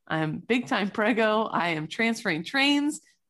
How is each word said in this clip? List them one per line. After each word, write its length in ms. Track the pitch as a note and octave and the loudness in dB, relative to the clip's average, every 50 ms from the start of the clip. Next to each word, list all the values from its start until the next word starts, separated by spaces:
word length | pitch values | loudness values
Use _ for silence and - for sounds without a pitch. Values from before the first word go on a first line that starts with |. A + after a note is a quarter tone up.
| _ - | _ -6
I'm 300 | D#3+ D#3+ D#3+ D#3 D3+ - | -4 -2 -2 -2 -4 -6
big 260 | - - A#3 C4 B3 - | -2 0 0 0 0 0
time 220 | C4 G#3 F#3+ G3 | -2 -2 -2 -2
prego. 540 | - - G#3 G#3+ B3 G#3+ A3+ G#3+ G#3+ A3 A3 | 0 0 2 2 4 4 2 2 2 2 0
I 260 | - - - E3 F3 | 0 -2 -2 0 0
am 180 | E3 D#3 D#3 D#3 | -2 -2 -4 -6
transferring 560 | - - A3+ A3+ A3+ A3+ - G3+ D#3+ D3+ F3 | -2 -2 0 0 0 -2 -2 -2 -2 -2 -4
trains. 580 | - - C4+ C4+ C#4+ C#4+ C#4+ C#4+ D4 D4+ - _ _ _ _ _ | -2 0 2 2 4 4 2 2 0 -4 -6 _ _ _ _ _